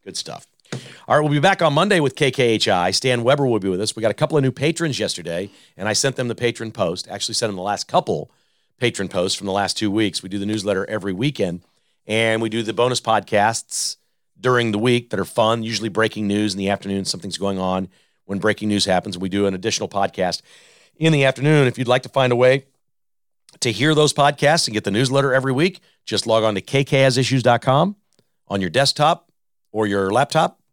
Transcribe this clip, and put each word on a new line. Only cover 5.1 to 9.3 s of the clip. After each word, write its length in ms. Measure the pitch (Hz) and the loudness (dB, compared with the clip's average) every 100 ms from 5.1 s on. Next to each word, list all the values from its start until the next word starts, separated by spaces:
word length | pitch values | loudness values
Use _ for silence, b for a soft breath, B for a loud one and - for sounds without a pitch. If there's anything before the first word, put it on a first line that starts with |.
| - 85 85 101 b b b | -4 -6 -6 -6 b b b
and 140 | 101 | -4
I 40 | |
sent 220 | 104 139 127 | 0 0 -2
them 120 | 123 | -6
the 80 | 113 | -2
patron 360 | 120 113 113 | -4 -4 -10
post. 360 | 110 90 90 - | -4 -4 -4 -10
Actually 260 | 101 - | -8 -6
sent 160 | - 113 | -4 -4
them 60 | 95 | -4
the 80 | |
last 240 | 92 101 - | -4 -4 0
couple 420 | 180 175 82 - _ _ _ _ _ | -2 0 -6 -6 _ _ _ _ _
patron 300 | 120 - 98 | -4 -2 -6
posts 260 | 92 92 | -2 -2